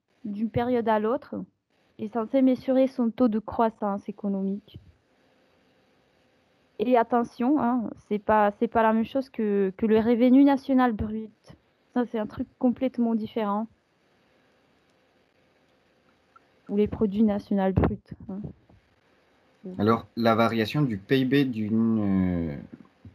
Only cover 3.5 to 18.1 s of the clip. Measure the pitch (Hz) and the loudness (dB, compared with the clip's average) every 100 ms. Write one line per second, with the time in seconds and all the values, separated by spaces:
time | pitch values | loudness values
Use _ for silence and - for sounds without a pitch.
3.5 | - 226 - 208 202 - 202 202 196 196 | -2 -2 -2 -6 -6 -8 -8 -6 -4 -4
4.5 | 202 - - - _ _ _ _ _ _ | -6 -10 -20 -20 _ _ _ _ _ _
5.5 | _ _ _ _ _ _ _ _ _ _ | _ _ _ _ _ _ _ _ _ _
6.5 | _ _ - 214 247 - 240 233 - 240 | _ _ -6 0 2 2 0 -2 -2 0
7.5 | 302 233 254 208 - - 208 - 214 208 | 0 0 -2 -4 -10 -6 -4 2 2 2
8.5 | 208 233 233 220 226 226 269 262 - 208 | 0 -2 2 2 2 0 -4 -6 -4 -2
9.5 | 202 190 - 220 220 220 233 254 262 285 | 0 0 0 2 2 2 4 6 6 6
10.5 | 277 - 262 254 208 214 220 220 _ - | 4 0 2 2 0 -6 -8 -10 _ -20
11.5 | - _ _ _ 247 226 226 214 - 254 | -20 _ _ _ -6 -4 -4 -6 -8 -12
12.5 | - 254 233 262 - 233 226 214 233 208 | -2 -2 0 -2 -2 -2 -2 -4 -4 -4
13.5 | 202 226 _ _ _ _ _ _ _ _ | -4 -6 _ _ _ _ _ _ _ _
14.5 | _ _ _ _ _ _ _ _ _ _ | _ _ _ _ _ _ _ _ _ _
15.5 | _ _ _ _ _ _ _ _ _ _ | _ _ _ _ _ _ _ _ _ _
16.5 | _ - 202 208 - 220 196 220 202 - | _ -6 -2 -2 -2 -2 0 0 0 -2
17.5 | 202 190 185 - 208 - | -2 0 0 0 -2 -12